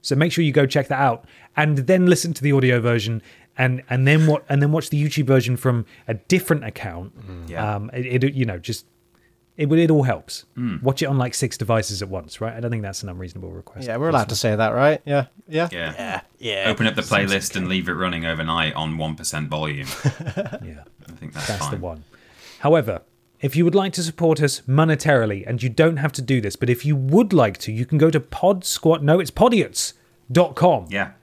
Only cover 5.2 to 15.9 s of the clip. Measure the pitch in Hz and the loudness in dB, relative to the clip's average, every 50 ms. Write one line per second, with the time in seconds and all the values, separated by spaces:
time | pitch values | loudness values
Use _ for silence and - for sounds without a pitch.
5.2 | 143 120 135 131 117 117 127 120 - 131 123 117 110 _ - - _ - 113 101 | 2 4 4 4 4 2 -4 0 0 0 0 0 -2 _ -12 -20 _ -8 -8 -8
6.2 | _ _ 185 180 180 - 165 147 139 107 - - - 104 85 87 90 104 _ - | _ _ 0 0 2 0 -2 -2 -2 -8 -12 -10 -10 -10 -10 -10 -12 -14 _ -18
7.2 | 110 95 92 87 82 80 85 82 107 104 104 101 104 113 - 123 127 127 123 127 | -18 -16 -16 -14 -14 -12 -6 -4 -4 -4 -4 -4 -6 -8 -8 -8 -6 -2 0 0
8.2 | 123 139 147 135 127 110 95 87 82 - 113 - - _ _ _ _ _ _ _ | 0 0 0 0 -2 -2 -2 -6 -8 -8 -8 -8 -10 _ _ _ _ _ _ _
9.2 | _ _ _ _ _ _ _ - 151 143 156 165 170 160 160 147 135 127 120 80 | _ _ _ _ _ _ _ -4 0 2 4 4 6 6 4 4 4 2 0 -4
10.2 | - - - - - _ _ - 123 120 95 76 123 135 135 - 143 139 139 135 | -6 -14 -16 -16 -16 _ _ -6 -6 -4 -4 -2 -2 -2 -2 0 -2 -2 0 -2
11.2 | 123 127 - - - 123 - - 113 98 117 113 107 - 104 92 101 95 95 92 | -2 -2 -4 -4 -4 -4 -4 -6 -2 0 0 0 0 -2 -6 -8 -8 -8 -8 -10
12.2 | 80 76 - - 110 113 117 113 117 117 117 110 104 98 95 - - 101 90 92 | -10 -12 -12 -10 -10 -8 -8 -6 -6 -4 -4 -4 -6 -8 -10 -10 -10 -10 -10 -10
13.2 | 92 87 82 98 90 87 87 87 85 - - - 131 120 113 120 143 165 160 131 | -12 -12 -12 -14 -14 -14 -14 -16 -18 -18 -16 -14 -10 -6 -6 -4 -2 0 0 0
14.2 | 107 - 113 - - 117 107 104 113 110 110 120 135 147 156 143 _ 147 143 143 | 0 -2 -4 -2 0 0 0 2 0 0 2 2 2 2 2 0 _ -2 -2 -2
15.2 | 135 - _ - - - 156 156 170 170 - 87 82 78 | -2 -4 _ -20 -20 -6 -4 -4 -2 -2 -4 -6 -8 -8